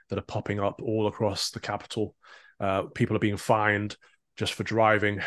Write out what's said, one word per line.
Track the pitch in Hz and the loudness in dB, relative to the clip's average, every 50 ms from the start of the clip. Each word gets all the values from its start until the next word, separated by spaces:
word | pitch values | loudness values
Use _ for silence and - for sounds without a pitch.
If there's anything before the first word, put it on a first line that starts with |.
| _ - | _ -6
that | 104 101 | -6 -6
are | - | -4
popping | - - 107 - - 101 104 | -4 -6 -6 -4 -4 -2 0
up | 101 101 - - | -2 -2 -2 -4
all | - 117 110 110 107 | -4 -2 0 0 0
across | 104 101 - 113 104 95 - - - | 0 0 0 -2 -2 0 -2 -4 -6
the | - 107 | -6 -8
capital. | - - 104 101 - - - 110 107 92 - _ _ - - - - - _ - | -6 -6 -6 -6 -6 -8 -6 -4 -4 -4 -6 _ _ -20 -20 -20 -20 -20 _ -4
Uh, | 101 98 95 98 92 - - | -2 0 0 0 -2 -2 -2
people | - 120 110 110 | 0 0 2 2
are | 107 | 2
being | 113 104 101 | 0 0 0
fined | 95 - - 113 107 104 107 104 101 104 104 - - _ _ _ _ _ _ _ | 0 2 2 4 4 4 4 2 2 0 -4 -8 -12 _ _ _ _ _ _ _
just | - 107 - - | -6 -4 -4 -4
for | - 104 | -4 -4
driving, | - 107 113 110 107 107 104 104 104 101 101 - | 0 2 4 6 6 6 6 4 2 0 -2 -4